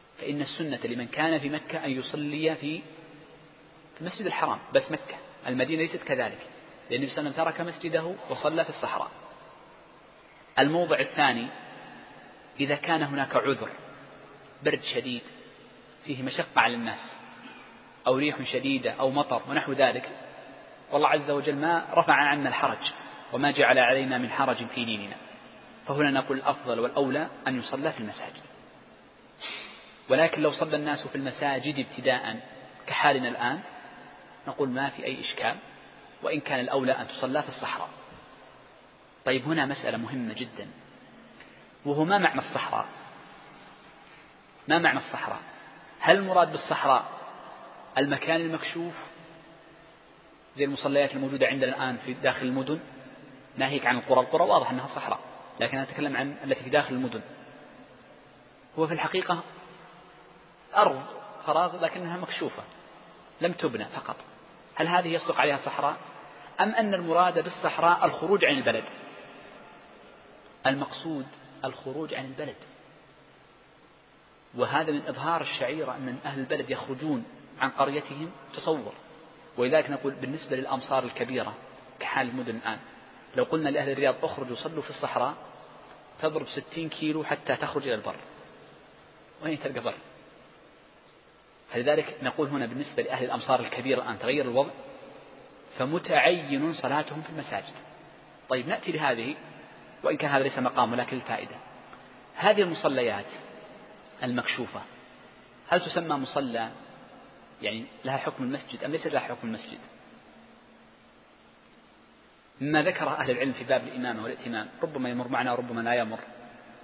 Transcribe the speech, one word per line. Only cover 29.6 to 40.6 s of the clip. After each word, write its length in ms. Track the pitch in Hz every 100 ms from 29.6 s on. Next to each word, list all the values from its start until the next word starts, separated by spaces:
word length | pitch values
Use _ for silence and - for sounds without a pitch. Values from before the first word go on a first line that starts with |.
| - - - - -
ولكن 340 | 131 165 151
لو 100 | 151
صلى 240 | 139 160 151
الناس 300 | 147 147 139
في 100 | 139
المساجد 640 | 135 - 143 131 135 143
ابتداء 600 | - - 127 123 110 110 - - - - -
كحالنا 420 | - 151 135 123
الآن 320 | 120 120 156 - - - - - - - - -
نقول 220 | 131 139
ما 200 | 127 135
في 160 | -
أي 160 | 127 127
إشكال، 360 | - - 113 - - - - - - -
وإن 180 | 147 151
كان 200 | - 135
الأولى 320 | 123 135 127
أن 160 | 127 113
تصلى 340 | - 131 147
في 60 | 139
الصحراء. 400 | - 117 - - - - - - - - - - - - - - -
طيب، 200 | 131 131
هنا 220 | 135 160 139
مسألة 320 | 135 - 113
مهمة 360 | 113 135 117
جدًا، 340 | 110 120 107